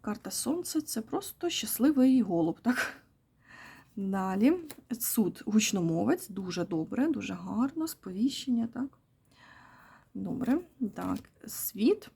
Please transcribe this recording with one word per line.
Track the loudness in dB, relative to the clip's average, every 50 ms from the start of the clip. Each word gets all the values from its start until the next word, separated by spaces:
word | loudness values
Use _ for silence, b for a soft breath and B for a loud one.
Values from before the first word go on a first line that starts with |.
Карта | -6 -6 -8 -6 -8 -8
сонця — | -6 -4 -2 -2 -2 -2 -4 -2 -4 -4
це | -4 -2 -6 -6
просто | -6 -4 -6 -6 -6 -6 -10 _ -4 -2
щасливий | -2 -2 -4 -4 0 4 4 4 6 6 6 8 8 6
голуб, | 4 4 2 2 2 2 0 0
так? | 0 0 0 2 -2 -4 -6 -12 _ _ _ _ _ _ _ B B B B B B B B B B B _
Далі. | -4 -2 -2 0 0 0 0 2 4 4 4 4 2 -2 -12 -16 -18 -10 _ -6 -4
Суд, | -4 -2 2 2 2 2 0 -4 -6
гучномовець, | 2 4 4 4 4 2 2 2 2 2 2 2 2 2 0 -2 -10
дуже | -8 -8 -6 -4 -2 -4 -2
добре, | -2 -2 -4 -2 -2 0 0 0
дуже | 0 0 -2 -4 -6 -8
гарно, | -8 -8 -4 0 0 0 0 0 -4 -4
сповіщення, | -6 -6 _ -12 -10 -2 0 0 0 0 -2 -2 0 0 0 0
так? | -2 -4 -6 -6 -6 -8 _ _ _ _ _ _ b b b b b b b b b b b b b b b b b _
Добре, | -8 -6 -4 -4 -2 0 0 0 0 0 -6 _ _ -6 -6 -4
так, | -6 -4 -4 -4 -6 -8 -16 _ _ -16
світ. | -12 -10 -8 -8 -8 -2 2 2 2 2 2 -4 -20 _